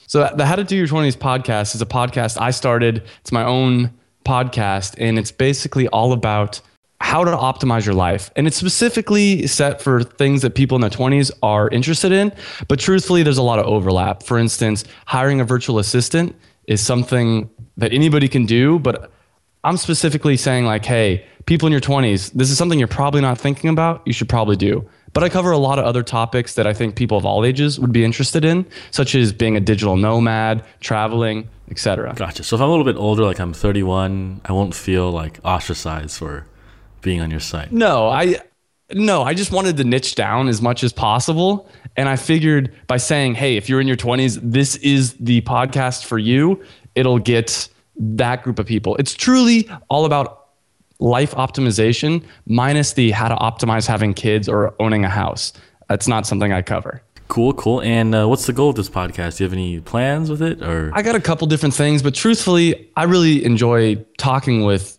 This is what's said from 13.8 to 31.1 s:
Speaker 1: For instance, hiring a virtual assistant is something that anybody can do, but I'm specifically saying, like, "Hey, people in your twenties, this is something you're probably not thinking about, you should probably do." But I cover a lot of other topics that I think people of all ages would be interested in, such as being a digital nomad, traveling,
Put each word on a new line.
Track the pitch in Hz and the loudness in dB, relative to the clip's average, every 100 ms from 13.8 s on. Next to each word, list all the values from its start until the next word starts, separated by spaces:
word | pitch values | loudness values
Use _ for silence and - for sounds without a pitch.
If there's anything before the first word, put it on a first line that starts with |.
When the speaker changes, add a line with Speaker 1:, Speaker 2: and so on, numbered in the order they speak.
| 92 92 95 98 | 2 2 0 -4
Speaker 1:
For | - 120 | -2 0
instance, | 113 - 113 104 - - - | 0 0 -2 -2 -6 -16 -4
hiring | 127 135 135 | 0 0 0
a | |
virtual | 120 123 - 110 | 0 -2 0 -2
assistant | 101 123 120 165 170 - _ _ - | 0 0 0 0 -2 -4 _ _ -4
is | 107 | -2
something | - 123 120 127 117 113 110 - 113 - | 0 0 0 0 2 0 -4 -12 -16 -4
that | 113 | -2
anybody | 127 160 147 135 | 2 4 4 2
can | 135 | 2
do, | 110 117 135 165 | 2 4 4 2
but | 127 - - _ _ _ _ _ | 0 -4 -8 _ _ _ _ _
I'm | 147 175 | -2 -2
specifically | - 160 165 143 151 131 | -2 0 0 0 2 2
saying, | 139 127 117 | 2 0 0
like, | 107 | 0
"Hey, | 107 120 104 92 - - - | 0 2 2 0 -4 -10 0
people | 165 160 | 2 2
in | |
your | 147 | 2
twenties, | 135 139 120 98 95 | 2 2 2 0 -2
this | 120 131 | -2 0
is | 139 | 0
something | 175 156 | 0 2
you're | 117 | 0
probably | - 143 143 | 0 0 2
not | 135 123 | 2 0
thinking | 143 139 160 | -2 -2 0
about, | 156 165 165 | 2 0 -2
you | - | -4
should | 120 - | -4 -2
probably | 120 107 98 | 0 2 2
do." | 101 - 104 _ _ | 0 -2 -6 _ _
But | - | -2
I | 175 | 0
cover | 185 180 | 0 2
a | 156 | 2
lot | 135 139 | 2 2
of | |
other | 120 123 | 0 0
topics | 117 117 117 123 117 | -2 -2 -2 -2 -4
that | - 107 | -2 0
I | |
think | 104 113 107 | 0 -4 -2
people | 117 104 | 0 0
of | 98 | 0
all | 101 | 0
ages | 117 127 147 135 | 0 2 0 0
would | 131 | 0
be | 117 | 2
interested | 113 117 135 165 160 | 2 0 -2 0 2
in, | 170 185 - - | 0 -2 -10 -10
such | - 135 | -4 0
as | 139 113 | 2 2
being | - 113 107 | 2 0 0
a | |
digital | 101 104 104 92 | 2 0 2 2
nomad, | 107 117 117 113 110 110 - _ | 2 2 2 0 0 -2 -6 _
traveling, | - 110 110 | -4 -2 -2